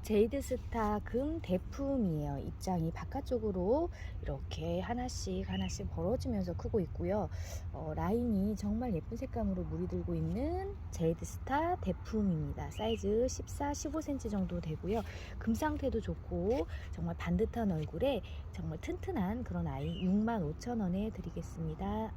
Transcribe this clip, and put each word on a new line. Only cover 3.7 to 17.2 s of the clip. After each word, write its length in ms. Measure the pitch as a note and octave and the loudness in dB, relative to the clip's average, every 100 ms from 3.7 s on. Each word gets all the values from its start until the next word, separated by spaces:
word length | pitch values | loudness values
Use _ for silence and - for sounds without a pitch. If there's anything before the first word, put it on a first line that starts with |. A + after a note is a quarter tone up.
| C4+ E4+ - - - | 4 2 -2 -6 -4
이렇게 600 | - C#3 - - D#3+ E3+ | -4 -4 -4 -4 -2 -2
하나씩 680 | F#3+ A#3+ B3+ - - F#3 F#3 | -2 -2 -2 -4 -4 -2 -2
하나씩 400 | F#3+ F#3 - F#3+ - | -2 -2 -2 -4 0
벌어지면서 580 | E3+ A#3+ C4+ G#3+ F3+ E3+ | 0 2 0 0 0 -2
크고 240 | A#3 A3 | 0 2
있고요. 480 | E3+ - F3 G#3 E3+ - - - - | 2 -2 0 2 0 -2 -6 -6 -6
어, 220 | - D#3 D3+ | -6 -4 0
라인이 600 | E3 A3+ A#3+ G3+ G3 G#3 | 2 2 4 2 2 0
정말 380 | G3+ G#3+ B3+ | 0 0 0
예쁜 240 | F3 - A#3 | -2 -2 -6
색감으로 460 | C4+ A#3+ G#3 F#3 | -4 0 0 0
물이 240 | D#3+ D#3+ F3+ | -2 -2 -2
들고 260 | F3+ E3+ | -2 0
있는 600 | E3 D#3+ F#3 D4 F4+ G4 G4 - | 0 0 0 0 0 -2 -6 -8
제이드스타 840 | - E3 E3 - - - C4+ E4+ F4+ | 2 2 2 -2 -6 0 2 2 2
대품입니다. 920 | - F3 - A3 G3+ D#3+ D3 C#3+ C#3+ | 0 -2 0 2 4 2 0 -2 -4
사이즈 580 | - G#3+ A3 G3 G#3+ B3+ | -2 0 2 2 4 4
십사, 440 | - - - C#4+ | 0 -6 -2 -2
십오 260 | C#4+ D#4+ D4 | 0 -2 -2
센치 280 | D4+ C#4 A#3 | -2 -2 0
정도 300 | G3+ F3+ F3 | 0 0 0
되고요. 420 | D#3+ D#3 F3 A3 - - - - | -2 -4 0 0 0 -8 -8 -4
금 160 | A3 A3 | 0 2
상태도 460 | D4+ D4+ C4+ A#3 | 2 2 2 0
좋고 680 | F#3 E3 - F3 F3+ C4 E4+ - - | 0 -4 -2 0 2 2 0 -4 -6
정말 240 | - E3 | -4 -4
반듯한 560 | E3+ | -2